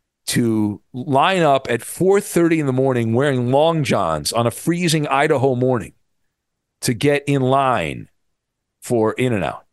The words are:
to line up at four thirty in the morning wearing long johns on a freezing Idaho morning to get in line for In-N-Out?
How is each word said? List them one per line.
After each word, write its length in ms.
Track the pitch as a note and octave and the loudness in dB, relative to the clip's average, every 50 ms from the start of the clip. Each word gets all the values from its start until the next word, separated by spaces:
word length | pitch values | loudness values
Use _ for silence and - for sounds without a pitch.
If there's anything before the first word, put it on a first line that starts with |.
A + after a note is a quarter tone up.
| _ _ _ _ _ | _ _ _ _ _
to 560 | - - C3 A#2+ A2+ A2 G#2+ G#2 G#2 G#2 - _ _ - | -4 -2 0 0 0 0 0 0 -2 -4 -6 _ _ -14
line 480 | B2+ B2+ D3+ C3 C3+ D#3 F3+ F#3+ F#3 | -10 -4 0 0 2 2 2 2 2
up 260 | E3 C#3+ C#3 C3 - - | 2 2 2 2 0 -2
at 140 | A#2+ A#2 - | -4 -4 -4
four 380 | - - - E3+ F#3+ G3 G3+ | -8 -6 0 2 2 2 2
thirty 380 | G3 - - F3 E3+ E3 E3+ D#3+ | 0 0 0 0 2 2 2 0
in 60 | D3 | 0
the 80 | C3+ B2+ | 0 0
morning 400 | C3 C3 C3+ B2+ A#2+ A#2 A2+ A2+ | 0 0 0 0 0 0 0 0
wearing 380 | B2 C#3+ D3+ C3+ B2 A#2+ A#2+ | 0 2 0 0 0 0 0
long 320 | C3 C#3+ D#3 E3 E3 D#3+ C#3 | 2 2 2 2 0 0 -2
johns 480 | - - A2 F#2+ E2 D#2+ D#2 C#2+ - | -2 0 0 0 0 -2 -2 -4 -2
on 160 | - A2+ A#2 | 0 2 2
a 40 | A#2 | 0
freezing 540 | - - - E3 E3+ E3+ F3+ D#3+ D3+ D#3+ D3 | 0 -2 -4 -4 -2 0 0 0 0 -2 -2
Idaho 460 | D3 C3+ C#3 D3 D#3 D#3 C3 B2+ C#3 B2+ | 0 2 2 2 2 2 2 2 0 0
morning 400 | B2 B2+ C3 B2+ A2+ E2+ - - _ _ _ _ _ _ _ _ _ _ _ _ _ _ _ _ _ | 0 0 0 0 -2 -4 -8 -16 _ _ _ _ _ _ _ _ _ _ _ _ _ _ _ _ _
to 120 | - - B2 | -4 -4 -2
get 300 | G2+ C#3+ C#3+ C#3+ C#3+ - | 0 0 0 0 0 0
in 140 | C#3+ C#3 C3+ | -2 0 0
line 680 | C3 B2+ C3+ C#3 C3+ C3 B2 G#2 E2 D2 C2 A#1 G#1+ - _ _ _ _ _ _ _ _ _ _ _ _ _ _ | 2 2 2 2 2 2 0 0 -2 -4 -6 -10 -14 -18 _ _ _ _ _ _ _ _ _ _ _ _ _ _
for 320 | - - B2 A2+ G#2+ G#2+ G#2 | -6 -2 0 0 0 0 0
In-N-Out? 520 | - B2+ B2+ A#2 G2 D#2+ B1+ - - - _ | 0 -2 0 0 -2 -2 -4 -6 -8 -14 _